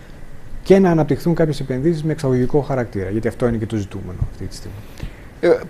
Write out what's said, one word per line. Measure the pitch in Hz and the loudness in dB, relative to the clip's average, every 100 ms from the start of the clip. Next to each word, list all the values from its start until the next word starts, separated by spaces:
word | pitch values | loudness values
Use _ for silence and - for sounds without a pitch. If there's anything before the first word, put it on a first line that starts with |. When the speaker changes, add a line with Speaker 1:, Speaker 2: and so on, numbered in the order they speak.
| - - - - - - | -18 -16 -14 -12 -10 -4
Speaker 1:
και | - 190 | 6 8
να | 190 | 8
αναπτυχθούν | 165 143 135 175 160 | 4 2 2 2 2
κάποιες | 156 139 | 2 0
επενδύσεις | 135 127 151 160 | -4 0 0 0
με | 156 | -2
εξαγωγικό | 147 135 127 123 151 | -2 2 2 4 2
χαρακτήρα, | 131 131 110 101 92 | 2 -2 -2 -4 -2
γιατί | 107 113 | -2 -2
αυτό | - 123 | 0 0
είναι | 117 | 0
και | 107 | -2
το | 110 | -4
ζητούμενο | 95 101 95 92 - | -4 -8 -10 -6 -6
αυτή | - - | -6 -10
τη | - | -10
στιγμή. | 98 98 - - - - - - | -12 -14 -14 -12 -12 -14 -18 -2
Speaker 2:
Ε, | 175 - | 2 2